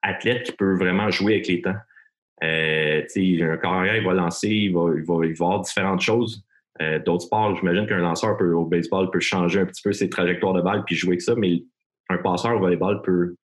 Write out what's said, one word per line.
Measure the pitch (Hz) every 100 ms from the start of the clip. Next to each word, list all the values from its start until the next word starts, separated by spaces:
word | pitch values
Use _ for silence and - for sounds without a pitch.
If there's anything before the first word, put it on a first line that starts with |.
athlètes | 98 95 110 -
qui | -
peut | - 98 92
vraiment | 92 92 107
jouer | 87 101
avec | 104 -
les | -
temps. | 98 101 - - _ _ _ _
Euh, | 80 80 80 78 78 78 73
tu | - 95 87
sais, |
un | 82 80
corps | 92 92
arrière, | 92 113
il |
va | 92 92
lancer, | 85 - 104
il | 107 104
va, | 87 85 76
il |
va, | 78 85 82
il | 80
va | 87
avoir | 98
différentes | - - 95 92
choses. | - 113 113 110 - _ _ -
Euh, | 80 78
d'autres | 80 87 -
sports, | 107 107 90
j'imagine | 92 90 107
qu'un | 98
lanceur | 87 82 110 98
peut, | 90 85
au | 82
baseball | 85 80 95 92
peut | 90
changer | - 95 87 98
un | 92
petit | -
peu | 104
ses | 98 98
trajectoires | - 87 90 98 92
de |
balle | 90 101 -
puis | 82
jouer | 90
avec | 90
ça, | - 117
mais | 95 87 - _ _ _ _
un | 92
passeur | 95 90 117 117
au |
volleyball | 92 85 95 101
peut | - 90 87 87